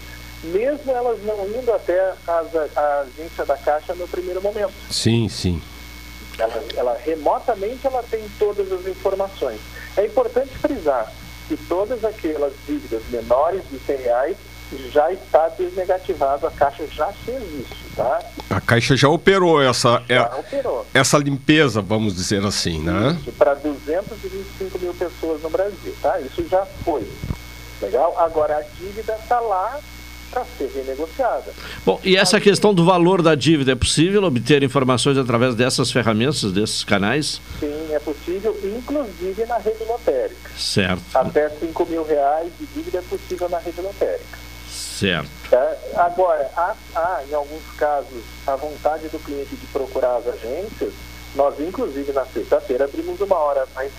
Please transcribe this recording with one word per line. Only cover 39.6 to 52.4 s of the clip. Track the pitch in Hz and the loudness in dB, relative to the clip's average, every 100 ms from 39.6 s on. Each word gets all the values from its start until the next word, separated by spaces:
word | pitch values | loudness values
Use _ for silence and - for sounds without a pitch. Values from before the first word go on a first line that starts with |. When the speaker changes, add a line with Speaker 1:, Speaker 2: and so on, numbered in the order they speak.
| 196 220 220 | -2 -2 -4
Speaker 1:
lotérica. | 240 - 135 107 - - - | -2 0 0 -2 -6 -14 -8
Speaker 3:
Certo. | - - 92 90 - 131 | -2 0 0 -2 0 0
Speaker 1:
Até | 147 156 147 | 2 2 0
cinco | 151 165 - 165 | -2 -6 -2 -2
mil | 165 156 | -2 0
reais | 147 139 156 170 - | 2 2 2 -2 -8
de | - | -10
dívida | 147 165 180 | -8 -6 -6
é | |
possível | 175 190 - 180 175 | -6 -8 -8 -6 -2
na | 175 | -4
rede | 170 170 | -4 -8
lotérica. | 190 202 131 85 - - - - - | -8 -2 -2 -2 -8 -14 -16 -16 -14
Speaker 3:
Certo. | - - - 98 85 - - - | -12 -10 -2 0 0 -2 -10 2
Speaker 1:
Tá? | 123 147 151 - - | 2 4 -2 -4 0
Agora, | 175 175 185 156 135 - | 2 4 2 2 0 -2
há, | 175 220 - | -2 -4 -6
há, | 175 170 175 135 | -2 -2 -2 -4
em | |
alguns | 147 139 156 147 - | -4 -4 -10 -14 -2
casos, | 151 147 180 123 113 - - | 0 0 -4 -10 -12 -8 -4
a | 135 | -2
vontade | 151 143 147 160 156 | -4 -2 -2 -2 -4
do | 156 | -8
cliente | 147 143 139 131 | -6 -6 -6 -8
de | 127 | -6
procurar | 143 127 135 127 120 | -4 -2 0 2 2
as | 113 | -2
agências, | 107 110 147 214 - 107 - - - - 139 | -4 -6 -6 -6 -6 -6 -6 -14 -16 -6 0
nós, | 139 135 | 0 0
inclusive, | 160 226 220 139 143 | -4 -4 -4 -4 -2
na | 139 127 | -2 -2
sexta-feira, | 120 | -4